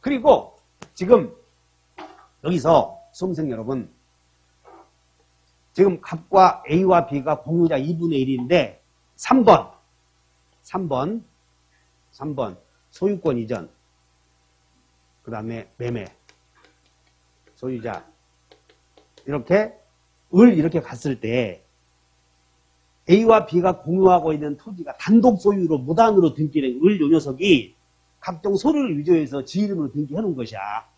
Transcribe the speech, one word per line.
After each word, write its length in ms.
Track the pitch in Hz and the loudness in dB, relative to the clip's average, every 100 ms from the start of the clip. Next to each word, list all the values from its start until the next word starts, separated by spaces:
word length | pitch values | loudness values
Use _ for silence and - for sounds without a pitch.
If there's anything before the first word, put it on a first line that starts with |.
그리고 580 | 254 277 277 139 - _ _ _ - - | -4 0 4 2 2 _ _ _ -20 -10
지금 380 | 185 226 156 - _ _ _ _ _ - - - _ _ | 2 2 2 -12 _ _ _ _ _ -20 -20 -20 _ _
여기서 560 | 160 175 143 156 - - _ | -4 -2 4 4 2 -8 _
수험생 360 | - 190 160 156 | -10 -8 -6 -6
여러분, 380 | 113 110 131 95 _ _ _ _ _ _ _ _ - _ _ _ _ _ _ _ _ _ | -6 -6 -8 -8 _ _ _ _ _ _ _ _ -20 _ _ _ _ _ _ _ _ _
지금 280 | - 196 170 | 2 2 2
갑과 640 | - 165 - 190 180 - - | -10 -14 0 4 4 4 -2
A와 360 | 165 190 175 170 | 0 4 2 2
B가 360 | 143 135 147 | -6 -4 -6
공유자 360 | 143 170 165 147 | -4 0 0 0
이분의 420 | 143 165 165 147 | -4 -4 -4 -2
일인데 600 | 131 131 123 170 117 - _ _ _ _ | -2 -4 0 0 0 -8 _ _ _ _
삼 300 | - 262 226 | 0 2 6
번, 240 | 160 - - _ _ _ _ _ _ _ _ | 4 2 -20 _ _ _ _ _ _ _ _
삼 260 | - 185 180 | -12 -10 -6
번, 340 | 131 147 226 - _ _ _ _ _ _ _ _ | -4 -4 -8 -14 _ _ _ _ _ _ _ _
삼 240 | _ 147 147 | _ -12 -8
번 220 | 110 90 _ _ _ | -8 -10 _ _ _
소유권 480 | - 190 196 165 123 | -6 -4 -2 -4 -4
이전, 320 | 113 113 80 _ _ _ _ _ _ _ _ _ _ _ _ _ _ _ | -6 -10 -10 _ _ _ _ _ _ _ _ _ _ _ _ _ _ _
그 80 | - | -16
다음에 400 | 110 110 113 95 _ | -14 -12 -12 -16 _
매매, 280 | 120 120 92 _ _ _ _ _ _ _ _ _ _ _ _ _ _ _ | -10 -8 -12 _ _ _ _ _ _ _ _ _ _ _ _ _ _ _
소유자 500 | 127 123 113 92 - _ _ _ _ _ _ _ _ _ _ _ - | -10 -10 -10 -12 -16 _ _ _ _ _ _ _ _ _ _ _ -10
이렇게 520 | 143 113 190 220 - _ _ _ _ _ | -10 -2 -2 -2 -10 _ _ _ _ _
을 240 | 180 240 180 | 6 6 6
이렇게 240 | 160 165 | 0 -4
갔을 380 | - 120 147 123 | -8 -10 -8 -6
때 440 | 110 120 110 85 _ _ _ _ _ _ _ _ _ _ _ _ _ _ - | -4 -4 -4 -8 _ _ _ _ _ _ _ _ _ _ _ _ _ _ 2
A와 380 | 190 226 220 214 | 2 6 4 4
B가 360 | 170 185 180 | 0 0 -2
공유하고 520 | 151 185 190 180 165 | -4 2 4 4 2
있는 240 | 151 147 147 | -4 -6 -10
토지가 400 | - 185 165 - | -14 -16 -14 -12
단독 420 | - 226 247 208 | 2 4 4 2
소유로 380 | 202 202 175 151 | 0 0 -2 -2
무단으로 560 | 127 165 226 202 165 | -2 2 4 4 2
등기된 480 | - 156 151 131 123 | 0 -4 -2 -4 2
을 160 | 170 202 | 2 2
요 80 | 147 | 2
녀석이 680 | 160 143 131 196 147 95 _ _ _ _ _ | 2 0 -4 2 2 0 _ _ _ _ _
각종 340 | - 170 202 196 | -14 -8 -4 -2
서류를 420 | 262 302 262 147 | 0 -2 -2 -4
위조해서 440 | 147 170 143 139 | 0 0 0 -8
지 180 | 131 175 | -8 -4
이름으로 300 | 208 190 143 | -4 -4 -6
등기해놓은 440 | 139 147 156 214 135 | -6 -8 -6 -6 -6
것이야. 520 | 110 107 98 107 _ | -10 -10 -10 -12 _